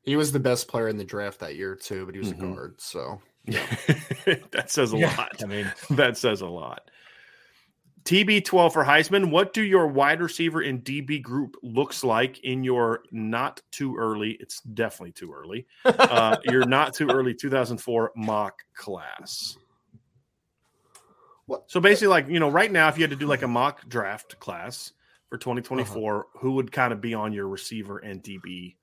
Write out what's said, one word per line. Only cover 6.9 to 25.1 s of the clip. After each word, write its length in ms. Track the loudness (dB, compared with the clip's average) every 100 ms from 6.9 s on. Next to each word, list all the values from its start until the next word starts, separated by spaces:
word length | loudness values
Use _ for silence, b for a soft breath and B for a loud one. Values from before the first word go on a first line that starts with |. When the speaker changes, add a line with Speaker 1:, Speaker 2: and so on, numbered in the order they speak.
| b b b b b b b b _ _ _
Speaker 2:
T 200 | 2 4
B 160 | 6 4
twelve 320 | 4 6 6
for 100 | 6
Heisman. 480 | 6 6 6 2 4
What 200 | 4 2
do 100 | 0
your 240 | 4 6 6
wide 340 | 4 2 2
receiver 400 | -2 -2 -2 -2
and 220 | -4 -4
D 180 | -6 -8
B 160 | -6 -8
group 360 | -4 -4 -4 -8
looks 400 | -4 -2 0 -2
like 360 | 0 2 2 -2
in 240 | -6 -4
your 380 | 0 2 2 0 _
not 500 | -8 -4 -2 -4 -6 _
too 240 | -8 -6 -2
early, 400 | -4 -2 -6 -8
it's 220 | -14 -16
definitely 500 | -12 -4 -4 -4 -18
too 200 | -16 -16
early, 320 | -16 -12 -12 -14 _
Speaker 3:
<laughs> 100 | 0
Speaker 2:
uh, 520 | 4 4 6 4 2
your 220 | 2 2 4
not 260 | 4 2
too 160 | 0 0
early 240 | 2 0
two 160 | -2 -2
thousand 280 | 0 0 -4
four 340 | -2 0 0 -2
mock 460 | -2 -2 -2 -8 _ -16
class? 840 | -12 -10 -10 -14 -12 -12 -12 -14 _ _ _ -20 _ _ _ _ _ _ _ _ b b b b b b -12
Speaker 1:
What? 220 | -12 _
Speaker 2:
So 100 | 4
basically, 280 | 6 6 6
like, 200 | 4 4
you 120 | 2
know, 100 | 4
right 220 | 4 4
now, 160 | 6 4
if 80 | 6
you 60 |
had 80 | 0
to 40 | 0
do, 120 | -2
like, 160 | 0
a 40 | 0
mock 400 | 2 0 -2 -8
draft 520 | -6 -4 -8 -14 -16
class 540 | -12 -12 -12 -12 -16 _ _